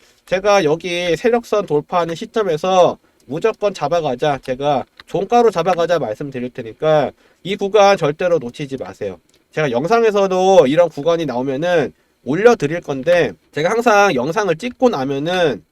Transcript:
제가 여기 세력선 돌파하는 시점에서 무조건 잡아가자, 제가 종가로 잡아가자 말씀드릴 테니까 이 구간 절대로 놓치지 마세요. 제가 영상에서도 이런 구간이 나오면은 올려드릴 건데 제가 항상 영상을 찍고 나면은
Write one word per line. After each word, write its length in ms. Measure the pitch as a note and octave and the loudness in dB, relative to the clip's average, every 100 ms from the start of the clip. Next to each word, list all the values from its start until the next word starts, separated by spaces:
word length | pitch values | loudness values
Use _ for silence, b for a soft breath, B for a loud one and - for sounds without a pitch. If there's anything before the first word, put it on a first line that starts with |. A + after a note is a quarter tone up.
| b b - | b b -6
제가 380 | F#3 G3+ G3+ | -2 2 2
여기 520 | D3 E3 F#3 F3 F3 D#3+ | 2 -2 -4 -4 -2 -2
세력선 500 | A3+ A#3 - G#3 F#3+ | 0 0 0 -4 0
돌파하는 480 | D3 - F3+ E3 | -2 -2 -2 -2
시점에서 840 | E3 - A3+ G3 D3+ F#3 F#3 D#3 G2+ b b - | -6 -6 -4 -2 -2 2 4 4 2 b b -12
무조건 480 | D#3 A3 - G3+ | -4 -2 0 -4
잡아가자, 640 | F#3+ C#3+ E3+ D3+ B2 D3+ C3+ | -2 -2 -2 -2 -2 -2 -2
제가 460 | - B2+ C#3+ C3+ - _ - | -6 -4 -2 -2 -4 _ -8
종가로 440 | E3 G3 A#3+ A#3 | -6 0 2 2
잡아가자 480 | - F3 E3+ E3 E3+ | 0 -2 0 0 0
말씀드릴 520 | A#2 G#2+ C#3+ B2+ B2 | -2 -8 -8 -8 -10
테니까 640 | - A2+ G#2+ D#3 D3+ A#2+ - b b | -10 -14 -4 0 2 0 -6 b b
이 140 | E3+ G3+ | -8 -6
구간 400 | G3 G#3 G3+ G3 | 0 4 4 4
절대로 400 | D3+ D3+ F3+ E3 | 0 -2 0 -2
놓치지 400 | A#2+ - C#3 C3+ | -4 -12 -10 -10
마세요. 420 | F#2 F#2+ G2+ F2 _ _ _ | -12 -10 -10 -10 _ _ _
제가 180 | D#3 D3 | -4 -2
영상에서도 960 | A#2 E3 A#3 A3+ G3+ G3 F#3 F#3+ F#3+ C3+ | -2 0 2 2 2 0 2 4 6 6
이런 220 | D#3 E3+ | 4 2
구간이 380 | - D3 E3+ D3 | 0 -2 -2 -2
나오면은 640 | A#2+ C3+ C3 F3 E3+ B2 - _ _ | -4 -4 -4 0 0 -2 -6 _ _
올려드릴 560 | A#2+ E3 A#3 A3+ C#3+ E3+ | -6 2 4 4 0 -4
건데 520 | D3+ C3+ C#3 F3 B2 - _ | -6 -4 0 2 0 -4 _
제가 180 | C#3+ E3+ | -4 -2
항상 440 | A3+ A#3+ G#3 G3+ | 0 2 4 4
영상을 400 | B2 C#3 G3+ G3+ D#3+ | 2 -2 -2 -2 -2
찍고 320 | B3 - B3 | -6 0 0
나면은 760 | D#3 C3+ C#3 D#3 F#3 D#3+ G#2 _ | 0 -4 -4 -4 0 0 -2 _